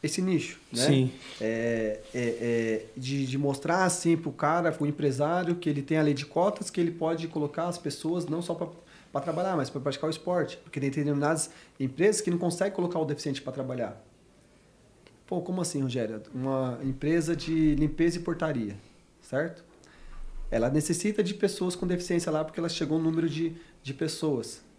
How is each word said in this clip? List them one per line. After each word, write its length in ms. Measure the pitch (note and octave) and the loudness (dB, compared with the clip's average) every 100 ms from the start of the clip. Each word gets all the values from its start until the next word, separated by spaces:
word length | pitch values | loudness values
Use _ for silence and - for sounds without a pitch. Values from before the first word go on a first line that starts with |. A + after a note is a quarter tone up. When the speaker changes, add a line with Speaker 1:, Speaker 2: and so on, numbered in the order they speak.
Speaker 1:
esse 180 | D3+ - | -2 0
nicho, 400 | F#3 E3+ - - - | 2 2 0 -12 -8
né? 120 | A#2 C#3+ | 2 6
Speaker 2:
Sim. 240 | C#3 B2+ - - - | 6 4 -2 -14 -4
Speaker 1:
É, 580 | A2 A2+ A#2 A2+ A2 G#2+ - | -2 0 0 0 0 -4 -6
é, 60 | B2 | -2
é, 640 | A#2+ A#2 A#2+ A#2 A2+ A2 - | -2 0 0 2 2 0 -4
de, 300 | - B2+ C#3 C3 | -10 -4 -2 0
de 120 | C3+ | 0
mostrar, 460 | C#3 C3+ D3+ F3 | 0 0 0 4
assim, 340 | F#3 F3 E3+ E3 | 4 2 2 2
pro 120 | E3 | 0
cara, 400 | - D3 E3+ E3 | 0 2 4 2
pro 140 | - D3 | 2 -2
empresário, 680 | D3 D3 B2+ D3 F3+ F3 | 2 0 2 2 2 0
que 120 | F3 D#3+ | 0 0
ele 140 | C#3+ | -2
tem 160 | C3+ D#3 | 0 4
a 60 | |
lei 100 | D3+ | 4
de 140 | C3+ C#3 | 2 0
cotas, 420 | E3+ F#3+ G#3 - | 2 2 0 -4
que 100 | - | 0
ele 120 | E3+ | 0
pode 360 | E3 D#3+ E3 E3 | 0 -2 -2 -4
colocar 420 | D#3+ D3 D#3 F3 | -2 -2 -2 -4
as 100 | F3 | -4
pessoas 480 | D3 - D#3+ F3 B2 | -6 -4 -2 -2 -2
não 160 | D#3+ | -4
só 100 | F3 | -2
pra, 120 | E3 - - - - - | -4 -6 -8 -20 -20 -8
pra 120 | C#3+ | -6
trabalhar, 340 | C#3+ D#3+ F#3 E3+ | -2 -2 0 0
mas 140 | B2+ | 0
pra 100 | C#3+ | -2
praticar 260 | C#3+ C3+ D#3 | -4 -2 -2
o 40 | |
esporte. 480 | D#3+ - F3+ D3 - | -2 0 0 0 -4
Porque 200 | - - | -8 -2
tem 120 | C#3 | 0
determinadas 580 | C3+ D3 C#3+ D3 D#3+ - - - - | 0 2 2 2 2 -2 -8 -20 -4
empresas 400 | C3+ C3 G3 G#3 | -4 4 4 4
que 100 | - | 0
não 60 | E3+ | 2
conseguem 380 | F3 E3+ G3 | 0 0 0
colocar 240 | G3 F3 F3 | 0 0 0
o 60 | D#3 | -2
deficiente 340 | C#3+ D3 C3+ | -2 -4 -4
pra 100 | - | -6
trabalhar. 480 | B2+ B2+ B2 G#2+ G2 - - - - - - - _ - - - - - | -6 -4 -4 -4 -6 -20 -20 -20 -20 -20 -20 -20 _ -20 -20 -20 -20 -6
Pô, 140 | F3+ | -4
como 220 | F3 F3+ | -2 -4
assim, 180 | E3+ C#3+ | -2 -2
Rogério? 400 | C3+ B2 A2 G#2+ G#2+ | -2 0 -2 -6 -10
Uma 440 | B2+ C3 C3+ C3 A#2+ | -6 -2 0 -2 -2
empresa 500 | C3+ C3 D3 E3 D#3 | -4 -2 2 2 2
de 400 | E3+ - D#3+ D#3 C#3+ | -2 0 4 4 6
limpeza 420 | D3+ - E3+ F3 | 2 4 2 2
e 20 | |
portaria, 560 | E3+ E3 D#3+ B2+ G#2 G2+ - - _ _ | -4 -2 -2 0 -4 -8 -16 -20 _ _
certo? 420 | - C3 E3+ E3 - - - - - - - - - | -4 -2 -2 -6 -20 -20 -20 -20 -14 -10 -10 -8 -2
Ela 180 | A#2 A#2 | 2 4
necessita 540 | D3 D3+ E3 G#3 G#3 | 4 2 0 2 2
de 100 | F#3+ | 0
pessoas 420 | G3 G3 - F3+ | 2 0 2 -2
com 120 | F3 F3+ | -2 0
deficiência 440 | F3+ - F3 E3+ | 0 2 0 2
lá, 140 | D#3 | 0
porque 160 | D#3 - | -2 -4
ela 80 | E3 | -4
chegou 300 | - D3 D#3+ | -2 0 2
um 40 | |
número 240 | D#3+ D#3+ E3+ | 2 2 0
de, 260 | D3 E3 E3 - - | 0 -2 -4 -18 -14
de 120 | C3 | -10
pessoas 680 | C3 D#3+ - D#3+ B2+ - - - | -4 -4 0 0 0 -4 -12 -18